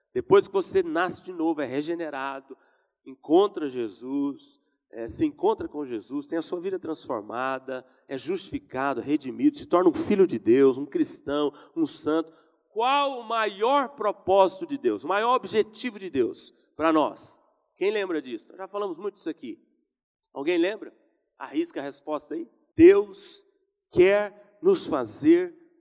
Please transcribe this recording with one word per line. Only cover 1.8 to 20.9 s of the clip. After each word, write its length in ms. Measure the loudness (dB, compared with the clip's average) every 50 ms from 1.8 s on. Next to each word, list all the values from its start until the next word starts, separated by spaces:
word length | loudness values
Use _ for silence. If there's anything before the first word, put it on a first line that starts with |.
| -4 -6 -6 -6 -6 -8 -8 -8 -8 -8 -8 -10 -14 -18 -20 _ _ _ _ _ _ _ _ _ -20
encontra 640 | -20 -20 _ -2 2 4 4 4 4 0 -4 -6 -6
Jesus, 920 | -4 -6 -6 -6 -8 -12 -10 -6 -4 -2 -2 -4 -6 -8 -16 -20 -20 _ _ _ _ _ _ _
é, 160 | -14 -12 -10
se 180 | -8 -4 -2 -2
encontra 420 | -2 -2 0 0 0 0 0 -4
com 180 | -10 -8 -8 -8
Jesus, 420 | -6 -8 -10 -8 -8 -10 -10 -8
tem 100 | -6 -6
a 40 | -6
sua 180 | -6 -6 -8 -8
vida 180 | -6 -6 -8
transformada, 1080 | -8 -8 -8 -10 -10 -8 -8 -8 -8 -8 -8 -8 -6 -4 -4 -6 -6 -8 -10 -10 -12 -12 _ _ _ _
é 120 | -12 -10
justificado, 840 | -8 -6 -6 -6 -6 -6 -8 -12 -12 -12 -8 -6 -4 -2 -2 -4 -4
redimido, 580 | -4 -2 -2 -2 -2 -6 -4 0 0 0 0
se 80 | -2 -6
torna 240 | 0 2 4 4 4
um 40 | 2
filho 340 | 2 0 0 4 4 4
de 100 | 4 2
Deus, 400 | 0 2 4 6 8 8 6 6
um 80 | 2 -4
cristão, 680 | -4 -2 -2 -2 -2 -4 -8 -6 -4 -2 0 -2 -2 -4 -6 -20 -10 -4
um 120 | -4 -2
santo. 520 | -2 -2 -4 -2 -2 -2 -2 -2 -4 -10 _ _ _ _ _ _ _
Qual 480 | -4 -2 0 2 2 2 0 -2 -4 -6
o 40 | -6
maior 680 | -4 -2 -2 -2 -2 -2 0 2 2 4 2 2 0
propósito 760 | -4 -4 -2 -2 -2 -2 0 4 6 6 6 6 4 -4 -10
de 120 | -8 -6
Deus, 260 | -2 0 0 0 0 -2
o 40 |
maior 280 | -2 -2 0 2 2 0
objetivo 640 | 0 -2 -2 0 0 0 0 -4 -10 -10 -8 -8
de 100 | -10 -10
Deus 460 | -4 0 0 0 0 -2 -8 -16 -20 _ _ _ _ _
para 180 | -2 0 2 2
nós? 480 | 2 2 0 -2 -8 -16 -16 -18 -18 _ _ _ _ _ _ _
Quem 160 | -4 -2 -2
lembra 300 | -2 -2 -4 -4 -4 -6
disso? 340 | -6 -6 -10 -12 _ -14 -18
Já 120 | -16 -16
falamos 300 | -12 -8 -8 -8 -8 -8
muito 180 | -8 -10 -10 -10
disso 140 | -10 -10 -10
aqui. 300 | -10 _ -10 -14 -14 -14 _ _ _ _ _ _ _ _ _ _ _ _ _ _
Alguém 260 | -12 -8 -4 -2 0
lembra? 380 | 2 2 0 -2 -6 -12 -18